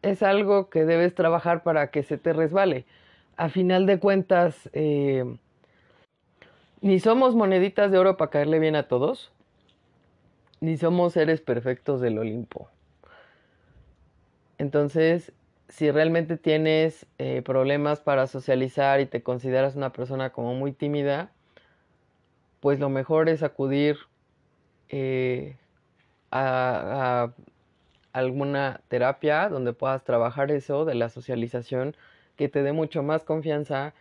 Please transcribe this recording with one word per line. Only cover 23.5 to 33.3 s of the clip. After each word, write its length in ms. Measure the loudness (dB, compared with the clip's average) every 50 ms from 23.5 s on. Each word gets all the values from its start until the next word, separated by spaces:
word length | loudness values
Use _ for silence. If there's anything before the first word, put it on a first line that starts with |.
| -4 -4 -4 -2 0 2 2 0 0 -2 -6 _ _ _ _ _ _ _ _ _ _ _ _ _ _ _ _ -12
eh, 680 | -8 -6 -4 -4 -2 -2 -2 -2 -2 -4 -6 -10 -16 -20 _ _ _ _ _ _ _ _ _ _ _ _ _ -8
a, 1040 | -4 -2 -2 -2 0 -2 -2 -2 -2 -4 -4 -6 -6 -4 -2 0 0 0 -2 -4 -6
a 0 | -12 -20 -20 _ _ _ _ _ _ _ _ _ _ _ _ -6
alguna 680 | -4 -4 -2 -2 -4 -4 -4 -2 -4 -4 -4 -6 -10 _ -6
terapia 600 | -2 0 0 0 0 0 0 0 0 0 0 -2
donde 240 | -4 -4 -4 -6 -6
puedas 300 | -4 -4 -4 -4 -4 -4
trabajar 480 | -2 0 0 0 0 -2 -2 -2 -2
eso 340 | -2 -4 -4 -4 -4 -2 -2
de 100 | -2 -2
la 140 | -2 -2 -4
socialización, 840 | -6 -10 -10 -8 -6 -4 -4 -6 -6 -8 -8 -6 -6 -6 -4 -6 -8 _ _ -20 _ _ _ _ _
que 140 | -6 -4 -2
te 140 | -2 -2 -2
dé 100 | -2 -2
mucho 300 | -2 -4 -4 -4 -4 -4
más 200 | -2 -2 -4 -2
confianza 680 | -4